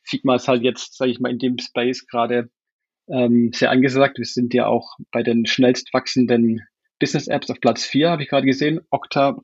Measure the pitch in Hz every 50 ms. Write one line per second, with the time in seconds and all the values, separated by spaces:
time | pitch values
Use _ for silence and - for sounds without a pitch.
0 | _ - - 131 - 139 127 120 - - 131 120 117 127 113 - - - - -
1 | 135 127 120 123 127 120 123 120 123 127 127 120 - - - 123 120 123 127 127
2 | - _ - 120 117 113 123 120 117 120 _ _ _ _ _ _ _ _ _ _
3 | _ - 160 131 123 120 120 120 120 117 117 - 131 - 127 127 127 139 127 135
4 | 139 135 135 - 117 - - 127 123 120 123 123 120 104 117 117 - - - -
5 | - - - 117 117 120 117 117 113 107 - - 127 123 127 - - - - 131
6 | - - - 135 123 120 123 117 117 113 113 113 104 - _ _ _ _ _ -
7 | - 147 - 156 131 - - 143 - - 123 - - 120 110 - - - - 131
8 | 151 170 175 151 143 - - 139 131 135 131 131 147 151 156 160 - _ - 139
9 | - - - 147 139 139 - -